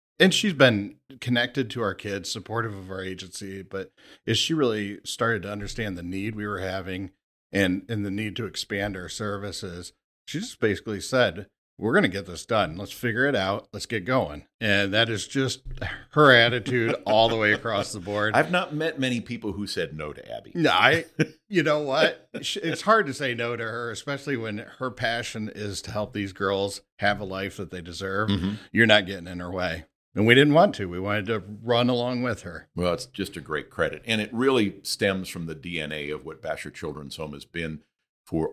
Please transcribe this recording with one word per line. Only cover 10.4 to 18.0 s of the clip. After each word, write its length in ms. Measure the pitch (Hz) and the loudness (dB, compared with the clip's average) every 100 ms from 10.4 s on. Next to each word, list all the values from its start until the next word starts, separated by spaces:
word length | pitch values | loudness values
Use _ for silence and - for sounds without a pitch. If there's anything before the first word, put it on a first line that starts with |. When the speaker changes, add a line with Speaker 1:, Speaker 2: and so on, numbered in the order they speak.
Speaker 1:
just 180 | 240 - | -8 0
basically 420 | 110 95 - 101 | 0 0 -4 -8
said, 460 | - 131 110 85 98 _ _ - | -2 2 2 0 -12 _ _ -4
"We're 160 | 104 | 0
gonna 140 | 170 135 | 4 2
get 180 | 98 85 | 0 -8
this 200 | 85 - | -10 -2
done. 300 | 110 87 85 | 0 0 -2
Let's 160 | 98 | -12
figure 340 | - 123 110 139 | -6 -4 0 2
it 100 | 123 | 2
out. 320 | 95 104 - | 0 -2 -6
Let's 140 | 101 - | -12 -6
get 180 | 113 | -6
going." 420 | 90 127 82 73 - - | 0 0 0 -6 -14 -4
And 320 | 110 101 101 | 2 2 4
that 140 | 104 117 | 2 2
is 200 | 107 - | 0 -4
just 320 | 139 131 - - - - - - | -2 -2 -2 -10 -8 -8 -10 -2
her 200 | 151 147 | 6 10
attitude 640 | 123 117 123 101 123 117 117 | 10 8 4 0 2 2 0
<laughs> 60 | 101 | 4
all 220 | 107 113 | 6 6
the 80 | 113 | 6
way 160 | 107 | 4
across 400 | 104 117 104 123 | 4 2 -2 -2
the 80 | 107 | -6